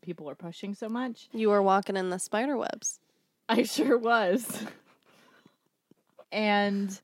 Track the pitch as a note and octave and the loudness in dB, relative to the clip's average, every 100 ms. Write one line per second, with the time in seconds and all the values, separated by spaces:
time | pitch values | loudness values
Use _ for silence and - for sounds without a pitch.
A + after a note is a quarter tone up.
0 | F3 E3+ D3+ - E3+ - G3+ G3+ A3 A#3 | -12 -12 -12 -12 -14 -10 -10 -8 -6 -6
1 | B3+ A3+ - A3+ A3 G#3 G3 G3 G3 G3 | -6 -8 -12 0 2 4 6 4 2 -2
2 | F#3 F3+ - G#3+ C4+ C4+ - - - - | -2 -4 -4 -2 -2 -2 -4 -6 -8 -10
3 | _ _ _ _ - A3+ B3+ - B3+ A#3 | _ _ _ _ 0 0 2 0 2 2
4 | A3+ A#3 F#3+ F#3+ - - - - _ _ | 4 4 4 2 -2 -10 -12 -14 _ _
5 | _ _ _ _ _ _ _ _ _ _ | _ _ _ _ _ _ _ _ _ _
6 | _ - _ G3+ G#3+ G#3 G3+ G3+ G3 G3 | _ -20 _ -2 2 4 2 0 -2 -6